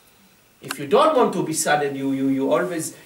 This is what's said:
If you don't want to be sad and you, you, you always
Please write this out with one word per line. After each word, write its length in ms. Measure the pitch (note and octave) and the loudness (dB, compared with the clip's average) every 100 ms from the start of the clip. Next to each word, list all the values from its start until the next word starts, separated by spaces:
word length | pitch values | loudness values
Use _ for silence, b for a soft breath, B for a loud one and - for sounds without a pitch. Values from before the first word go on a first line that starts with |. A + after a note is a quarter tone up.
| _ _ _ _ _ _ | _ _ _ _ _ _
If 180 | C3+ - | -12 -10
you 80 | C#3 | 0
don't 300 | A#3+ D#4 C4+ | 4 4 4
want 160 | A3 | 2
to 100 | F3 | 0
be 100 | D#3 | -4
sad 320 | D#3 E3 D3 | -2 0 0
and 120 | C#3+ C3+ | 0 -4
you, 160 | C3+ | -4
you, 160 | C3+ C3+ | 0 0
you 240 | C3+ C3+ | 0 0
always 440 | A#2+ F3+ E3 - B | 0 0 -6 -8 B